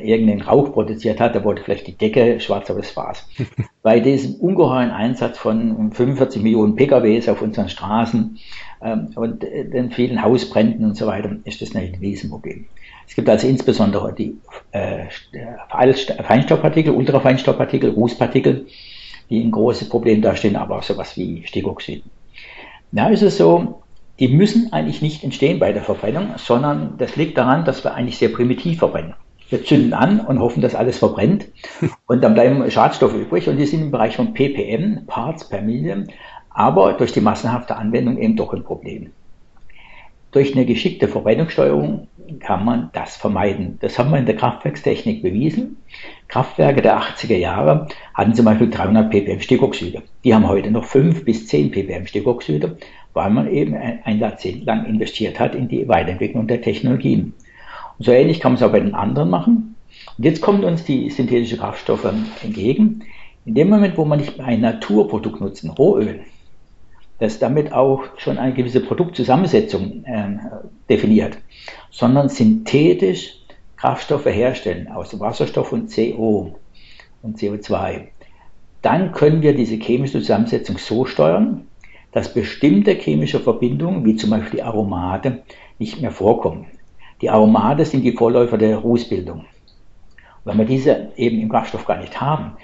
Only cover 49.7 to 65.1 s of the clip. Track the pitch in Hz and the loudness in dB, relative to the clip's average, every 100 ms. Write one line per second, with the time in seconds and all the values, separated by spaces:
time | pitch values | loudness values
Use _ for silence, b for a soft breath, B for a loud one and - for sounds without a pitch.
49.7 | - 87 - - - 127 110 98 98 104 | 0 -8 -10 -14 -4 4 6 6 2 0
50.7 | 113 - 135 165 165 - 110 - 147 143 | -2 2 2 4 2 0 -2 0 0 0
51.7 | 95 80 87 92 104 - - - 76 - | -2 -6 -6 -6 -4 -2 -2 -2 -2 -2
52.7 | - B B B - 95 110 - 143 78 | -8 B B B -4 0 0 0 0 -2
53.7 | 73 117 117 117 107 110 - 92 95 113 | -4 -6 -8 -4 -2 -2 -4 -10 -8 -4
54.7 | 110 110 107 107 - 101 - 120 123 123 | -4 -2 -2 -2 -4 -6 -2 -4 -2 -4
55.7 | 127 120 87 80 92 120 120 110 120 113 | -4 0 0 0 -4 -4 -4 -2 -2 -2
56.7 | 107 123 131 131 113 92 - B B B | -2 -2 0 2 0 -2 -10 B B B
57.7 | B B B 127 127 165 160 131 120 113 | B B B 4 6 6 2 2 4 4
58.7 | 104 101 98 104 135 90 160 233 226 - | 4 2 -2 -2 0 0 2 2 2 0
59.7 | - - B B - 131 165 - 196 180 | -12 -20 B B 0 0 2 2 2 2
60.7 | 165 - 127 117 - 120 120 117 117 104 | -2 0 -2 -2 -2 0 2 0 -4 -6
61.7 | - - 110 - 107 110 - 104 104 104 | -6 -2 0 0 -4 -6 -8 -10 -4 0
62.7 | 151 214 - B B B B - 113 175 | 4 2 2 B B B B -4 2 4
63.7 | 208 196 170 151 147 - - 131 113 113 | 6 4 2 0 2 -2 -6 -2 0 0
64.7 | 110 - 104 101 | -2 0 2 2